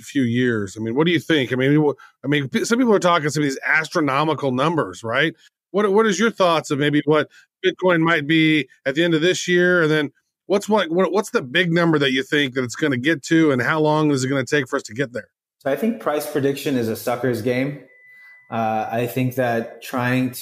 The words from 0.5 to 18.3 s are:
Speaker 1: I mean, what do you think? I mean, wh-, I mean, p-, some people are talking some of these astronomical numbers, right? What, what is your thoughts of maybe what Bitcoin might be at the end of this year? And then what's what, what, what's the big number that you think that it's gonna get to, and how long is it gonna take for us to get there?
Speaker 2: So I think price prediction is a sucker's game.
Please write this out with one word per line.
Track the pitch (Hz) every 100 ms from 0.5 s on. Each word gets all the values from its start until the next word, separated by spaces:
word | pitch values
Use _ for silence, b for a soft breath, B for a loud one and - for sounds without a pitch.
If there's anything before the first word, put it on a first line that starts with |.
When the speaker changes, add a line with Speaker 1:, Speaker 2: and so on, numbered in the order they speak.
| 110 98 107
Speaker 1:
I |
mean, | 113 127
what | 165
do |
you | 160
think? | - 156 120
I | 127
mean, | 135 151
wh-, | 147 - B B
I | 135
mean, | 147 135
p-, | 220 190
some | 233
people | 240
are | 190
talking | 175 170 147
some | 151
of | 147
these | 135 131
astronomical | 151 156 180 143 139 156 147 139
numbers, | 123 151 160 98 87
right? | 113 127 160 - b _ _
What, | 190 208
what | 202 220
is | 185
your | 226
thoughts | - 180 160 -
of | 143
maybe | 147 147 143
what | 151 - b b - 185
Bitcoin | - 185 165
might | 160 165 143
be | 160 160 156 - b 139
at | 135
the |
end | 170 160
of |
this | 175 175 -
year? | 175 180 180
And | 156
then | 156 143 _ _ _ -
what's | 196 202
what, | 214 170
what, | 175 180
what's | 190 208
the | -
big | 127 165 180
number | 170 170 156
that | 139
you | 131
think | 131 147 135
that | 131
it's | 123 -
gonna | 151 123
get | 139 156
to, | - 165 156
and | 127
how | 123 156
long | 151 156 151
is | 139
it | 131
gonna | 139 117
take | 147 127
for | 139
us |
to | -
get | 110 131
there? | 117 - _ _ _
Speaker 2:
So | 139
I | 135
think | 220 -
price | 151 147 -
prediction | 151 135 139 151 127
is | 113
a | 113
sucker's | 127 120 131 113
game. | 120 123 143 147 - B B B B